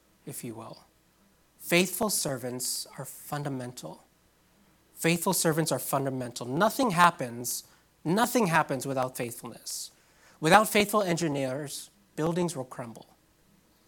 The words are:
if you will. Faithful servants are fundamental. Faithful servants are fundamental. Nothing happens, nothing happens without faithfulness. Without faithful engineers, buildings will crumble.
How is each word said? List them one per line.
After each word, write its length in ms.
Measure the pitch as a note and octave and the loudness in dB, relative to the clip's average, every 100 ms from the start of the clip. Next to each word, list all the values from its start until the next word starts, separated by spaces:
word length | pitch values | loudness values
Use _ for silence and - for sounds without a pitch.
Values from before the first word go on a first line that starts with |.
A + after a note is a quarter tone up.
| _ _ | _ _
if 200 | - C3+ | -14 -12
you 100 | B2 | -12
will. 320 | G#2+ A2+ D3+ _ _ _ _ _ _ _ _ | -12 -14 -18 _ _ _ _ _ _ _ _
Faithful 520 | - F3 F#3 - G#3+ | 2 4 4 0 -2
servants 720 | - D3+ C3 B2 B2 B2 - - - | 0 -2 -4 -4 -6 -6 -6 -10 -12
are 60 | C3 | -14
fundamental. 1000 | - - D3 C#3 C3 B2 A#2+ D#3 F3+ _ _ _ _ _ _ _ _ _ | -14 -8 -6 -6 -6 -8 -12 -16 -16 _ _ _ _ _ _ _ _ _
Faithful 400 | - E3 E3+ F#3+ | -2 2 2 2
servants 380 | F3 E3+ D#3 D#3 | 2 2 2 2
are 80 | B2+ | 0
fundamental. 640 | - C#3 C3+ C3 B2 - A#2+ | 0 -2 0 -2 -6 -8 -4
Nothing 460 | C#3+ G#3+ - B3+ | 2 2 2 0
happens, 720 | E3+ F3 E3+ B2+ A#2 B2 - - _ _ _ D#3 | 6 6 6 -8 -6 -6 -8 -10 _ _ _ 0
nothing 400 | G3 A#3+ C4 G3 | 2 4 2 4
happens 380 | D#3+ D3+ C3+ C#3 | 2 2 -2 -2
without 320 | C3 B2+ - | -2 -4 -4
faithfulness. 720 | B2 - A#2 A2 - - - _ _ _ - - | -8 -8 -14 -14 -10 -10 -10 _ _ _ -20 -2
Without 300 | D#3 G3 G#3+ | 6 6 8
faithful 320 | G#3+ G#3 G#3+ | 4 4 2
engineers, 880 | F#3 E3 E3 C#3+ C3 C3 C#3+ - - _ _ - | 2 0 0 0 -2 -4 -8 -12 -14 _ _ -4
buildings 400 | D#3 E3+ F3 C#3 | -2 0 -2 -2
will 80 | |
crumble. 440 | B2+ - A#2+ A2 - _ _ _ _ _ _ _ | -10 -10 -12 -12 -20 _ _ _ _ _ _ _